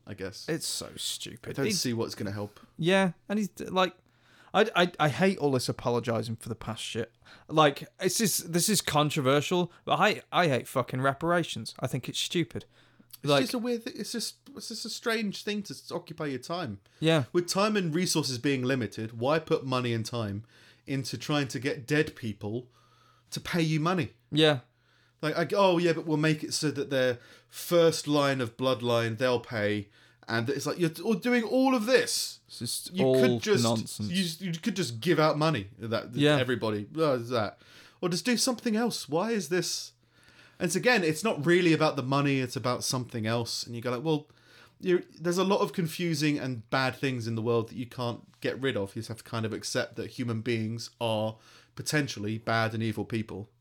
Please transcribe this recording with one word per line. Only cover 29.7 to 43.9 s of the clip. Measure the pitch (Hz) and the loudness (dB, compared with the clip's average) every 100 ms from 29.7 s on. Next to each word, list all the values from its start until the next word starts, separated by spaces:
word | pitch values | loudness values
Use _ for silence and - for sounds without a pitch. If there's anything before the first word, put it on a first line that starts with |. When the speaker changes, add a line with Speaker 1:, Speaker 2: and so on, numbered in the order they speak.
| 104 101 _ _ _ - | 0 -4 _ _ _ -4
Speaker 1:
And | 117 117 | -2 0
it's | 139 143 | -2 -2
like, | 156 | -2
you're | 165 | -2
t-, | 160 | -2
all | 190 | -2
doing | 214 247 240 | 0 2 2
all | 226 254 262 262 | 4 4 4 4
of | 214 | 4
this. | 247 120 - - - _ | 4 4 -2 -4 -10 _
Speaker 2:
It's | - | -10
just | 123 - - | -8 -6 -6
Speaker 1:
You | 180 131 | 0 4
Speaker 2:
all | 131 | 6
Speaker 1:
could | 127 120 | 6 4
just, | 214 160 | 2 4
Speaker 2:
nonsense. | 117 113 - - 107 | 4 2 -2 -6 -2
Speaker 1:
you, | 180 180 160 190 | 0 -2 -4 -6
you | 165 | -4
could | 233 190 | -4 -2
just | 139 117 | -4 -4
give | 165 156 | 0 4
out | 156 147 | 4 4
money | 160 139 98 - | 2 0 -4 -10
to | 110 | -4
that, | 110 - | -2 -2
to | 123 | 2
Speaker 2:
Yeah. | 147 147 | 4 4
Speaker 1:
everybody. | 127 120 110 104 104 | 2 0 0 -2 -4
Blah, | 156 156 127 | -2 0 0
that. | 117 123 101 - - - - _ | 0 -2 -2 -6 -20 -20 -20 _
Or | 180 | -4
just | 170 - | -2 0
do | 233 | 2
something | - 247 240 214 | 2 0 0 0
else. | 233 - - | 0 -4 -2
Why | 156 220 | -2 0
is | 226 143 | -2 0
this? | 180 - - - _ _ _ - - - _ | -2 0 -6 -8 _ _ _ -20 -20 -20 _
And | 175 | -2
it's, | 180 | 2
again, | 220 240 | 4 4
it's | 160 156 | 2 0
not | 220 180 143 | -2 0 4
really | 175 175 | 4 6
about | 156 156 143 | 4 2 0
the | |
money. | 127 139 143 135 | 0 2 2 2
It's | 123 123 | 0 -4
about | 120 120 | -2 -2
something | - 131 120 120 110 | -2 -2 -4 -4 -2
else. | 120 117 - - | -2 -2 -6 -6
And | 117 | -6
you | |
go | 120 | -4